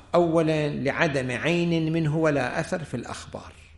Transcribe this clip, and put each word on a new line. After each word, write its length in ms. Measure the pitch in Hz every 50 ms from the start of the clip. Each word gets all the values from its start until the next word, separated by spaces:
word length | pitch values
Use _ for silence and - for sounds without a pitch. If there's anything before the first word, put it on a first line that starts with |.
| - - -
أولًا 540 | 175 175 165 160 170 160 156 160 156 151 147
لعدم 640 | 147 143 127 135 107 120 160 160 135 139 127 127
عين 640 | 123 110 - - 170 175 170 175 165 165 160 156
منه 240 | 160 165 165 147 147
ولا 440 | 165 160 156 143 139 123 127 - 170
أثر 240 | 156 - 185 175 151
في 100 | - -
الأخبار 580 | 120 - - - - - - - - - - - - - - -